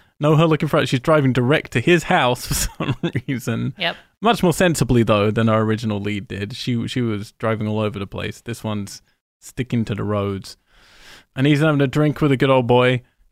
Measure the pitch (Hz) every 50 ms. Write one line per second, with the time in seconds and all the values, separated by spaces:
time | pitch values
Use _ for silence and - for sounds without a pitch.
0 | _ _ _ - 147 147 160 151 165 170 156 147 - 147 - 156 - 127 - 127
1 | - - 160 156 139 131 123 131 123 120 147 160 - - - 127 120 - 175 170
2 | - - 190 175 139 123 123 - - - - - - - - - - - 131 -
3 | - 170 - 131 - - 135 117 - - 113 113 120 127 131 - 175 170 180 -
4 | - _ _ - - 214 226 180 - 180 160 - 196 180 160 - 135 120 131 120
5 | 113 101 110 104 101 107 107 117 113 113 110 110 110 110 110 107 117 107 107 101
6 | 101 104 104 101 95 - 95 98 104 104 127 - - - 123 117 117 117 - 131
7 | 123 117 107 101 101 - - - - 110 113 107 110 107 107 107 107 107 - 98
8 | 98 92 - 95 95 98 - - - - 117 - - 110 107 104 101 98 - -
9 | _ _ _ _ _ _ _ _ - - - - 127 - - 120 110 - 107 98
10 | 107 101 104 101 101 101 98 98 - - - _ _ _ _ _ _ _ _ -
11 | - - - - _ _ - - 131 147 151 139 151 160 151 139 139 135 - 147
12 | 151 151 131 - - 147 139 123 139 135 135 131 127 117 123 123 123 123 127 123
13 | - _ _ _ _ _